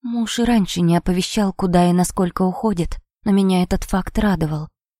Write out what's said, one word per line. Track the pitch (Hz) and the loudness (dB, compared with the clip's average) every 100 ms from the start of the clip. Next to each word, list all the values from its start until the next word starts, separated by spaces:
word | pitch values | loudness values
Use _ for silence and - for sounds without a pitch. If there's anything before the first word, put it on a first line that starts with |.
Муж | 247 233 220 - | -6 -4 -2 0
и | |
раньше | 233 233 185 - | 2 2 2 0
не | 170 170 | 2 2
оповещал, | - 180 - - 196 | 0 -2 -2 -2 -2
куда | - 190 175 175 | 0 2 4 4
и | |
насколько | 175 175 - 180 - | 2 0 0 -2 0
уходит, | 190 180 220 180 160 - _ _ | -2 0 -4 -2 -4 -6 _ _
но | 220 | 0
меня | 196 190 185 | 2 2 2
этот | 180 - | 0 -2
факт | - 190 - - | -2 -4 -2 -2
радовал. | 214 175 156 151 156 _ _ | 0 0 -2 -4 -10 _ _